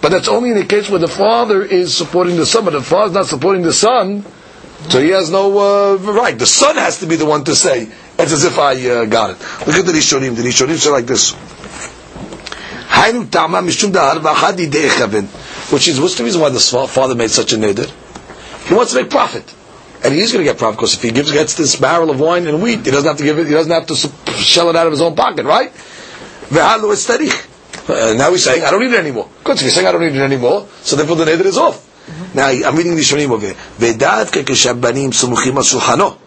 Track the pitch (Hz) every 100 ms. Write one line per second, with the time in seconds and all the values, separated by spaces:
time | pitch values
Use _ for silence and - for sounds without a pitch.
0 | 151 180 196 214 247 214 180 208 202 196
1 | 165 - 196 233 240 196 - 185 180 -
2 | 156 175 180 175 151 226 202 147 123 175
3 | 208 180 185 143 160 196 170 135 214 254
4 | 190 202 202 - - - - - 156 180
5 | 151 190 165 190 196 202 202 202 202 196
6 | 196 208 220 123 117 - 277 311 170 -
7 | 175 165 151 151 143 143 175 131 110 -
8 | - - 170 156 165 131 143 131 123 120
9 | 113 113 104 92 - - - 160 185 160
10 | - 139 135 117 123 123 131 160 147 143
11 | 120 117 - - - - - - - -
12 | - - - - - - - - - -
13 | 196 240 170 180 160 185 180 - 208 185
14 | 139 156 156 147 165 185 165 143 143 -
15 | 117 104 98 - - - - 143 139 135
16 | 170 180 240 185 151 127 - 123 131 -
17 | 131 120 113 - 110 113 107 101 131 -
18 | - - - - - - - 185 233 247
19 | - - 151 117 - - - - - -
20 | 135 147 226 233 147 107 113 107 110 -
21 | 120 113 147 143 156 - 151 - 131 170
22 | 160 135 156 175 170 151 226 226 - 139
23 | 143 143 147 151 160 147 160 165 165 151
24 | 147 - - - - 175 170 165 165 147
25 | 170 156 - 165 127 185 294 - - -
26 | - - - - - 147 156 220 214 202
27 | - 240 302 - - - - - - 165
28 | 113 113 143 180 147 127 156 185 254 233
29 | 160 120 92 - - 262 - - 185 175
30 | 170 135 135 135 120 190 202 - - 139
31 | 151 165 160 165 190 196 320 - - -
32 | - 156 175 135 139 127 - 151 170 165
33 | 139 143 147 113 101 92 - - 117 113
34 | 139 214 208 - 139 127 123 120 120 127
35 | 139 123 127 120 131 135 127 131 - 120
36 | 190 -